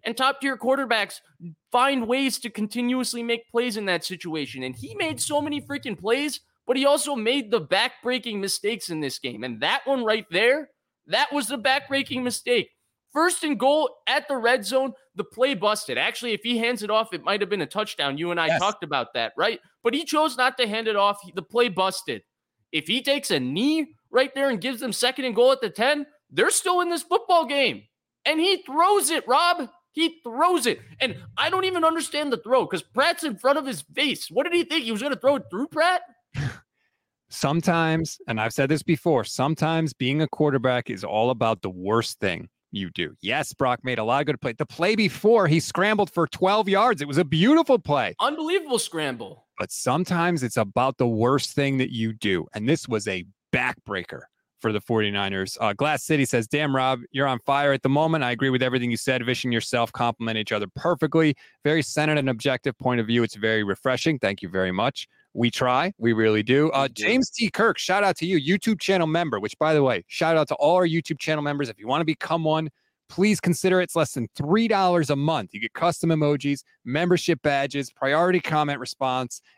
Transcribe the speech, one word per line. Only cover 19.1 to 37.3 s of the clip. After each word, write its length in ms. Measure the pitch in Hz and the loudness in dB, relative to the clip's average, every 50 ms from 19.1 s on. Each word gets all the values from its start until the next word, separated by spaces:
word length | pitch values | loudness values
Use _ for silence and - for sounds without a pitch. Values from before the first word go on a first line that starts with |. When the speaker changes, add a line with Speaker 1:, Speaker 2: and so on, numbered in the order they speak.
Speaker 1:
that, 220 | - 123 113 110 - | -4 -4 -4 -4 -2
right? 240 | - 175 277 392 349 _ _ _ _ | -2 -2 -2 -2 -4 _ _ _ _
But 100 | - 240 | -4 -2
he 120 | 240 294 339 | -2 -2 -4
chose 300 | - 302 302 311 311 247 240 | -2 0 0 0 0 0 0
not 180 | 254 254 254 - | 0 0 2 0
to 80 | 247 | -2
hand 220 | 208 208 220 226 220 | -2 -2 -4 -2 -2
it 80 | 214 | 0
off. 240 | 202 202 202 202 202 | 2 2 2 0 -2
He, 80 | - 180 | -8 -12
the 100 | 160 190 | -12 -12
play 260 | 175 _ - 233 240 233 | -10 _ 0 0 2 2
busted. 540 | 175 180 185 190 185 - - - 120 101 _ _ _ _ _ _ _ _ _ - | 2 0 0 0 -2 -4 -6 -8 -8 -8 _ _ _ _ _ _ _ _ _ -6
If 140 | - 156 - | -4 -4 -2
he 160 | - 214 262 | -2 -4 -2
takes 280 | 254 277 277 285 277 - | 0 0 0 0 0 0
a 80 | 190 143 | 0 0
knee 560 | 127 127 139 180 247 294 311 320 294 - - _ _ - | 0 0 0 0 2 2 2 0 -2 -4 -8 _ _ -2
right 240 | - 247 269 269 - | 0 0 0 0 0
there 140 | 277 277 277 | -2 0 0
and 120 | 247 185 | 0 -2
gives 180 | 165 254 262 220 | -4 -6 -6 -4
them 140 | 262 247 196 | -6 -6 -4
second 320 | - 247 254 254 - 262 | 0 -2 -2 -2 -2 -4
and 100 | 254 214 | -2 2
goal 160 | 220 247 262 | 4 4 4
at 80 | 269 262 | 4 2
the 80 | 240 202 | 0 -6
ten, 380 | - - 226 269 302 294 285 - _ _ _ _ | -2 0 0 0 0 0 -4 -12 _ _ _ _
they're 200 | 131 151 233 359 | 0 0 2 2
still 300 | 403 - - 381 359 359 | 2 0 0 2 2 2
in 80 | 359 349 | 2 0
this 140 | 349 320 | -2 -4
football 420 | - - 349 - 466 - 359 339 320 | -4 0 -2 0 2 4 4 4 4
game. 380 | 233 285 277 269 220 120 101 - _ _ _ _ _ _ _ - | 2 0 2 2 0 0 -4 -12 _ _ _ _ _ _ _ -2
And 160 | 254 311 311 | -2 0 2
he 220 | 339 392 381 370 | 2 2 2 0
throws 480 | - - 269 311 339 392 415 403 294 277 | -2 -4 0 2 4 4 4 2 2 0
it, 160 | - 277 - 214 | -2 -2 0 2
Rob. 400 | 247 294 349 349 349 349 269 - _ _ _ _ | 2 4 4 2 2 0 -4 -10 _ _ _ _
He 300 | - 302 330 320 320 _ | -4 -2 -2 -2 -2 _
throws 420 | - 240 226 262 320 359 359 320 226 | -14 -8 -2 2 2 4 4 2 2
it. 160 | 240 180 - - - - - | 0 -2 -4 -6 -14 -6 -4
And 200 | 269 247 180 - - - - | -4 -4 -4 -6 -14 -12 -4
I 140 | - 269 330 | -2 -2 0
don't 140 | 370 381 381 | 0 0 0
even 180 | 381 370 349 320 | 0 0 2 2
understand 480 | 320 330 330 285 - - 294 302 285 | 2 2 0 -4 -4 -4 -4 -2 -2
the 60 | 240 - | -4 -4
throw 280 | - 214 254 247 196 | 0 2 2 2 2
'cause 160 | - - 180 | 2 -4 -6
Pratt's 420 | - _ - 233 285 339 349 339 320 | -6 _ 0 2 2 2 2 0 -4
in 120 | 294 214 | -6 -4
front 220 | 175 - 262 285 311 | 0 2 2 2 2
of 80 | 269 | 0
his 160 | 269 214 147 - _ - | -4 -8 -8 -10 _ -4
face. 360 | 247 294 277 180 - - - | -2 0 0 -2 -4 -6 -6
What 140 | 156 226 294 | -2 -2 -2
did 100 | 339 339 | 0 0
he 100 | 349 330 | 0 0
think? 200 | - 302 330 247 | 0 -2 -4 -2
He 80 | 226 | -2
was 100 | 226 202 | -4 -2
gonna 140 | 247 294 269 | -2 -4 -4
throw 200 | - - 269 285 | 0 2 2 2
it 140 | 269 - - | 0 -2 -6
through 160 | 175 196 277 | -6 -6 -6
Pratt? 340 | - - 302 320 359 370 359 - - _ _ _ _ | -4 0 2 2 2 2 0 -4 -8 _ _ _ _
Speaker 2:
<laughs> 80 | - - 143 131 - - _ _ _ _ _ _ _ _ _ _ _ _ _ | -8 -6 -6 -6 -6 -10 _ _ _ _ _ _ _ _ _ _ _ _ _
Sometimes, 920 | - | -16